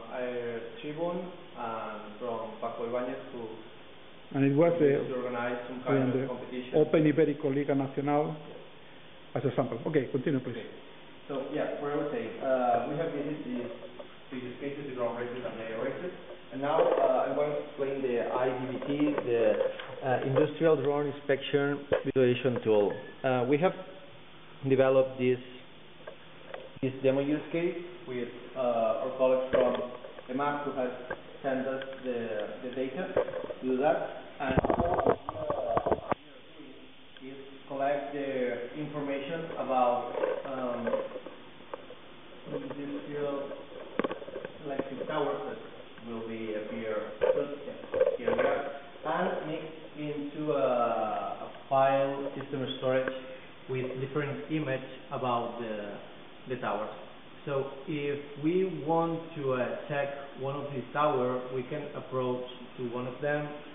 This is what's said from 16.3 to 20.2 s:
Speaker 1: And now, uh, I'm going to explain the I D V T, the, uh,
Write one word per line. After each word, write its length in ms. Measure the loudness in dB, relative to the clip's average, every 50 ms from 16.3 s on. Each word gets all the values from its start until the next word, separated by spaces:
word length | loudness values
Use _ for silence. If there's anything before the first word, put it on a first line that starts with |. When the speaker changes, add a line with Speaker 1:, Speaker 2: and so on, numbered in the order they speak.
| -14 -14 -14 -10
Speaker 1:
And 100 | -6 -4
now, 200 | 0 2 4 6
uh, 480 | 6 6 6 6 6 6 6 6 4 2
I'm 60 | 4
going 160 | 2 2 2
to 100 | 2 -2
explain 400 | -4 -6 -4 -2 0 0 0 0
the 240 | 2 2 2 2 2 2 2
I 140 | 2 2 2 2
D 20 | 0 -2
V 80 | -2 -2 -4 -2
T, 20 | 0 2 4 4 4 4 2
the, 220 | 2 4 4 6 6 6 6 6 4 2 0 -4 -8 -10 -10 -4
uh, 240 | 0 2 2 2